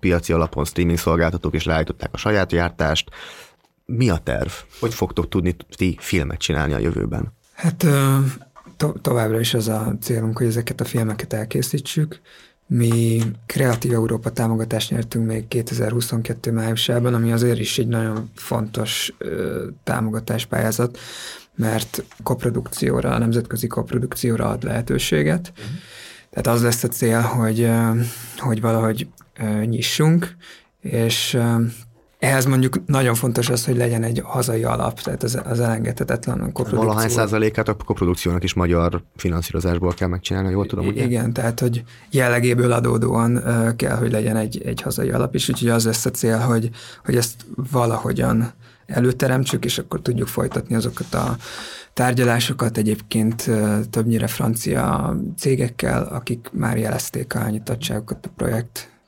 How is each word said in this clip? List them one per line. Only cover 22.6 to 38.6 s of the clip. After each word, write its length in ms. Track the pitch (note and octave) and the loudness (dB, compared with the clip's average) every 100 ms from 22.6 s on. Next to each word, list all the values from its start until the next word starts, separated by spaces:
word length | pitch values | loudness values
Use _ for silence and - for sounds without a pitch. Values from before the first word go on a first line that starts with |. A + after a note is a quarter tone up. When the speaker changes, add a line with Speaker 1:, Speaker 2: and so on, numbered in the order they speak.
| A#2+ - B2+ A#2+ B2+ A#2+ | -6 -2 0 2 2 2
Speaker 2:
nemzetközi 480 | A#2 A#2 A#2 A2 A#2 | 2 2 0 -4 -4
koprodukcióra 840 | A#2+ A#2 B2 C3 - B2 A2+ G#2+ | -4 -2 -2 -2 -2 0 0 0
ad 140 | G#2+ | -2
lehetőséget. 880 | - A#2 A#2 C3 - D3+ D3+ E3+ F3 - | -2 -2 0 0 2 2 2 2 -2 -12
Mhm. 100 | - C#3+ - - - - - | -10 -10 -12 -20 -20 -20 -12
Tehát 280 | - A#2 A#2 | -2 2 4
az 40 | |
lesz 200 | A#2+ A#2 | 4 2
a 60 | B2 | -2
cél, 320 | - A#2+ A#2 | 0 2 4
hogy, 400 | A#2 A#2+ A2 A2 | 2 2 2 4
ö, 300 | A#2 A2+ A2+ A2+ A#2 - - - | 4 4 4 2 0 -4 -14 -6
hogy 240 | C3 A2 | -2 0
valahogy, 460 | A2+ A2+ A2 A2 - - - - | 2 2 2 0 -6 -12 -20 -6
ö, 260 | A2 G#2+ | -2 0
nyissunk, 720 | A2 A#2 A#2 - D#3 E3+ F3 - - - _ _ | 0 -2 -2 2 4 4 2 -8 -20 -20 _ _
és, 540 | - A#2 A#2 A2+ - | -4 0 2 0 0
ö, 200 | B2 A#2 A#2 A#2 A#2 - - _ _ | 2 2 2 0 -2 -18 -20 _ _
ehhez 240 | C3 C3+ | 2 4
mondjuk 420 | C3 C3 C3 - - | 4 4 4 0 0
nagyon 280 | C#3 B2+ | 2 4
fontos 340 | A#2 C3 A#2+ A#2+ | 2 2 0 0
az, 160 | B2 | 0
hogy 120 | - B2 | 0 0
legyen 260 | A#2+ A#2 | 2 0
egy 180 | A2+ A#2 | 0 -2
hazai 400 | - C3 A#2+ A2+ | -2 -2 0 0
alap, 360 | A#2+ A#2 - A2+ | 0 0 -2 -4
tehát 220 | - B2+ | -6 -4
az, 180 | A#2 A#2+ | -2 -4
az 160 | - A#2+ | -2 0
elengedhetetlen 800 | A#2+ A2+ A#2 A#2+ - B2 - B2 | 0 0 -2 -2 -2 -2 -2 -2
a 120 | A#2 | -4
koprodukció. 260 | - B2+ A2+ | -4 -2 2
Speaker 1:
Valahány 300 | A2 G#2+ A2+ | 2 2 0
százalékát 600 | A#2+ G#2+ A2 G#2+ A2 A2 | 2 2 2 2 2 0
a 80 | G#2 | -2
koprodukciónak 600 | - - F2+ F2+ F2+ F2 | -2 0 2 2 2 0
is 100 | F2+ | 0
magyar 480 | - | 0